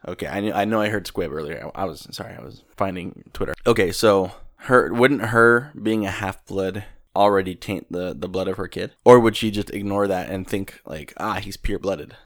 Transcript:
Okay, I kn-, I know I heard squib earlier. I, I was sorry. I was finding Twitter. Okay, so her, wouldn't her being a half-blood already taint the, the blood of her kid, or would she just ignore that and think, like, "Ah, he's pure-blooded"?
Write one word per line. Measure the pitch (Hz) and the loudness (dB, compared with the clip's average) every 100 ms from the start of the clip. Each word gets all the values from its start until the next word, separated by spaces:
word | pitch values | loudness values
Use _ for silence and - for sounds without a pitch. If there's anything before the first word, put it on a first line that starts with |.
| - | -14
Okay, | 90 73 | -10 -8
I | 98 | -6
kn-, | 104 | -4
I | 92 104 | -2 0
know | 110 | 0
I | 104 | 0
heard | 107 90 | -4 -6
squib | - 85 | -6 -6
earlier. | 73 76 80 76 - | -6 -8 -10 -12 -8
I, | |
I | 92 | -8
was | 76 - | -10 -16
sorry. | - - - | -14 -14 -14
I | |
was | 65 - _ - | -18 -20 _ -6
finding | 98 92 90 - - | -6 -4 -10 -14 -16
Twitter. | - - 71 - | -8 -6 -2 0
Okay, | 113 92 | 2 2
so | - 113 98 92 - - - | 4 4 4 2 -6 -20 -16
her, | - 127 78 | 2 4 4
wouldn't | 117 127 139 113 | 4 4 4 2
her | 117 117 120 147 - | 4 6 6 0 -6
being | 107 110 101 | -2 0 -2
a | |
half-blood | 95 98 - - 98 95 98 101 - _ - | -4 -6 -8 -8 -6 -4 -6 -12 -18 _ 2
already | 101 98 92 90 | 4 4 0 -6
taint | - 98 - | -8 -8 -6
the, | 87 90 76 | -8 -6 -8
the | 90 | -6
blood | 92 95 | -4 -4
of | 95 | -6
her | 87 | -8
kid, | - 98 - - | -8 -10 0 8
or | 123 | 10
would | 113 110 | 8 2
she | 110 | -2
just | 104 101 | -4 -6
ignore | - 101 101 101 | -8 -4 -2 0
that | 92 - | -2 -4
and | 95 92 | -8 -6
think, | 104 98 - - | -8 -8 -12 -14
like, | 78 76 - | -14 -14 -10
"Ah, | 98 98 | -6 -6
he's | 101 95 | -8 -8
pure-blooded"? | - 101 95 92 - - | -6 -4 -4 -6 -8 -16